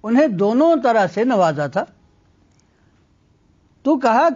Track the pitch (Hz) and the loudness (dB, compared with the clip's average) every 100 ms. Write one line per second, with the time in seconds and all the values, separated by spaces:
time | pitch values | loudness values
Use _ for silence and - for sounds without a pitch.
0 | 208 240 302 185 202 233 330 320 247 226 | 0 0 0 0 -2 2 2 2 0 0
1 | 190 - 240 233 170 151 147 185 262 _ | -2 -2 -2 0 0 -2 -6 -6 -8 _
2 | _ _ _ _ _ _ _ _ _ _ | _ _ _ _ _ _ _ _ _ _
3 | _ _ _ _ _ _ _ _ 262 294 | _ _ _ _ _ _ _ _ -2 0
4 | 254 226 330 | 0 2 0